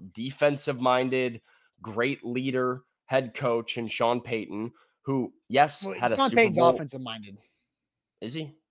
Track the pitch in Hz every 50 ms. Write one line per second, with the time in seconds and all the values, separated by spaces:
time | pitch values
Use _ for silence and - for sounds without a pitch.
0 | 85 95 - - 117 131 135 - 147 147 147 143 - - 139 123 123 127 127 127
1 | 127 131 131 131 127 123 117 110 - _ _ _ _ _ _ _ - 110 104 110
2 | 120 139 139 - - 113 120 131 131 135 127 127 127 127 127 127 - _ _ _
3 | _ _ 131 135 131 117 - - 139 123 117 117 113 - - 123 117 110 - -
4 | 120 117 120 123 120 120 120 113 104 - 92 104 110 117 - _ _ _ _ _
5 | _ - 139 135 120 - - _ _ _ 110 131 143 151 - - 196 190 190 180
6 | 120 120 113 - - - 113 233 233 208 160 170 170 170 165 - 160 139 - 135
7 | 131 120 113 113 104 101 98 101 _ _ _ _ _ _ _ _ _ _ _ _
8 | _ _ _ _ - 113 127 160 156 143 143 _ _ _